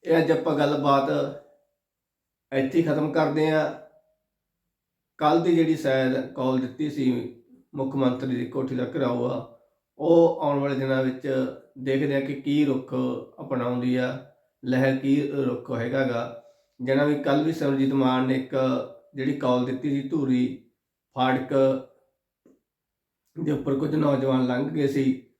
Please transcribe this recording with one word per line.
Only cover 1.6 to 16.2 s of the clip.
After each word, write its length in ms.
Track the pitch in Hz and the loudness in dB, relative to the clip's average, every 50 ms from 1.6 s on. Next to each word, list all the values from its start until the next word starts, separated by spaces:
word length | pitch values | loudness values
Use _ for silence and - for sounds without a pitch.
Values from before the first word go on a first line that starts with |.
| _ _ _ _ _ _ _ _ _ _ _ _ _ _ _ _ _ _ 135 | _ _ _ _ _ _ _ _ _ _ _ _ _ _ _ _ _ _ -2
ਇੱਥੇ 260 | 135 131 135 - 165 | -2 -2 0 0 0
ਹੀ 40 | 165 | 2
ਖਤਮ 280 | 156 147 151 151 151 143 | 2 2 0 0 0 2
ਕਰਦੇ 380 | 160 156 147 143 156 156 156 | 2 0 2 2 0 0 2
ਹਾਂ। 200 | 156 156 151 151 - - - - _ _ _ _ _ _ _ _ _ _ _ _ _ _ _ _ _ _ _ _ _ _ _ _ _ - | 2 2 0 0 -4 -8 -16 -20 _ _ _ _ _ _ _ _ _ _ _ _ _ _ _ _ _ _ _ _ _ _ _ _ _ 0
ਕੱਲ੍ਹ 240 | 156 151 151 165 170 | 2 2 2 4 4
ਦੀ 100 | 180 170 | 4 4
ਜਿਹੜੀ 220 | 165 165 156 160 | 4 4 2 2
ਸ਼ਾਇਦ 380 | 156 - 143 131 135 131 131 131 135 131 - - | 0 2 0 2 2 2 2 0 -2 -4 -6 -6
ਕਾਲ 240 | - 127 131 131 131 | -4 -2 0 0 0
ਦਿੱਤੀ 320 | 131 123 - - 151 151 | -2 -4 -6 -6 -6 -4
ਸੀ 200 | 143 147 135 127 123 117 - - - - _ _ - - _ _ - | -2 0 0 0 0 0 -4 -8 -12 -16 _ _ -20 -20 _ _ -8
ਮੁੱਖ 220 | 143 131 135 135 | -6 -6 -4 -2
ਮੰਤਰੀ 400 | 139 131 127 123 - 135 131 123 | 0 0 0 0 0 -4 -4 -4
ਦੀ 100 | 117 117 | -4 -4
ਕੋਠੀ 300 | - - 135 131 131 127 | -4 -4 -6 -4 -4 -4
ਦਾ 80 | 123 123 120 - | -4 -4 -4 -4
ਘਿਰਾਓ 300 | 156 135 123 120 120 120 | -2 -2 -2 -2 -2 -2
ਆ, 340 | 123 123 117 - - - - _ _ _ _ _ _ _ - | -2 -4 -6 -8 -12 -20 -20 _ _ _ _ _ _ _ -6
ਉਹ 420 | 151 170 165 170 170 165 165 - 156 | 2 4 6 6 6 6 4 0 -2
ਆਉਣ 160 | 147 143 139 | 0 0 0
ਵਾਲੇ 160 | 139 143 139 | 0 -2 -2
ਦਿਨਾਂ 280 | 131 135 131 135 131 131 | -2 0 0 0 0 0
ਵਿੱਚ 220 | 131 127 - - 143 131 131 131 127 - - - _ _ 135 | 0 -2 -4 -4 -2 -2 -2 -2 -4 -6 -12 -20 _ _ -10
ਦੇਖਦੇ 360 | 127 135 131 135 151 143 139 | -4 -2 0 0 0 0 0
ਹਾਂ 60 | 139 | 0
ਕਿ 140 | 135 135 143 | -2 -2 -6
ਕੀ 300 | 135 - 147 143 143 147 | -6 -4 -2 2 2 2
ਰੁੱਖ 300 | 139 131 127 - - 131 127 131 127 123 113 - - - - | 2 2 -2 -4 -4 -4 -4 -2 -2 -4 -6 -10 -14 -16 -16
ਅਪਣਾਉਂਦੀ 540 | 135 127 135 123 120 123 123 123 123 127 123 | -10 -6 -4 -4 -2 -2 -2 -2 0 0 0
ਆ 220 | 127 127 127 131 135 - - _ _ _ _ _ _ - | 0 0 -2 -4 -8 -12 -16 _ _ _ _ _ _ -4
ਲਹਿਰ, 340 | 127 127 131 131 135 131 | -2 0 2 2 2 2
ਕੀ 340 | 135 135 139 139 143 - - | 0 2 2 2 2 2 -2
ਰੁੱਖ 400 | - 143 135 123 120 113 - - - | -2 -2 -2 -2 -2 -4 -6 -6 -4
ਹੈਗਾ 320 | 113 117 123 131 135 131 | -4 -4 -2 -2 0 0
ਗਾ। 380 | 123 120 117 | 0 -2 -4